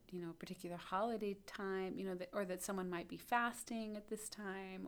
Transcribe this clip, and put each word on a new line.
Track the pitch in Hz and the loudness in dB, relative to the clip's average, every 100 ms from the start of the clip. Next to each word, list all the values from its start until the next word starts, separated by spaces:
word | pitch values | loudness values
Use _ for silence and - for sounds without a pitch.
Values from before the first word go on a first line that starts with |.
| - | -6
you | 180 | -4
know, | 170 165 | -4 -4
particular | 180 180 175 175 | -6 -4 -4 -4
holiday | - 190 226 220 208 196 - | 0 2 4 2 0 -2 -4
time, | - 190 190 190 - | -2 0 2 2 0
you | 190 | 0
know, | |
that, | 180 185 | 0 0
or | 208 | 0
that | 190 185 | 2 0
someone | - 196 185 | 0 0 2
might | 175 170 | 0 -2
be | 170 | -6
fasting | - 240 240 240 - 226 214 208 | 4 6 6 2 -2 -2 -2 -4
at | 208 | -2
this | 214 - | -4 -4
time, | - 202 190 190 190 | -4 -2 -2 -4 -6